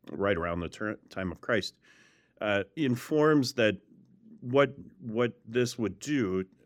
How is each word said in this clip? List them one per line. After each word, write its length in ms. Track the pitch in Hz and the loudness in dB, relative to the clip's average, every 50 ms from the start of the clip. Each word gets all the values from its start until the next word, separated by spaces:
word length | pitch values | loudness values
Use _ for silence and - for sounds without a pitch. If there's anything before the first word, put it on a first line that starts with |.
| _ - | _ -12
right 260 | - 85 98 101 101 | -6 -2 0 0 0
around 240 | 82 85 87 85 87 | 0 -2 -2 -2 -4
the 80 | 85 80 | -4 -6
tur-, 280 | - - 107 107 104 - _ - | -8 -8 -6 -6 -8 -8 _ -12
time 220 | - 98 95 92 | -10 -6 -6 -6
of 100 | 87 - | -8 -6
Christ, 340 | - - 120 107 98 - - _ _ _ _ _ _ _ _ _ _ _ _ - | -4 -2 -2 -2 -2 -4 -10 _ _ _ _ _ _ _ _ _ _ _ _ -6
uh, 220 | - 107 101 101 95 - _ | -2 0 0 0 -2 -4 _
informs 760 | - 151 131 123 120 - - 156 151 151 156 156 147 131 120 - | -2 0 0 0 -2 -2 0 2 4 4 6 6 4 4 2 2
that 240 | - 113 107 98 - - _ - - - _ _ _ - - - - | 2 2 2 2 0 -6 _ -20 -20 -20 _ _ _ -20 -20 -20 -12
what, 320 | 131 123 123 139 143 131 123 - 85 - - - | -6 0 4 4 4 4 0 -6 -18 -18 -18 -14
what 320 | - 117 107 113 123 117 - _ _ | -10 -4 -2 0 0 0 -2 _ _
this 320 | 113 113 123 123 117 - | -4 0 0 0 0 0
would 220 | - 113 98 92 - | -2 -4 -4 -4 -6
do, 460 | - 139 151 139 113 92 92 95 92 - _ _ _ | -6 -2 0 0 0 0 0 -2 -4 -4 _ _ _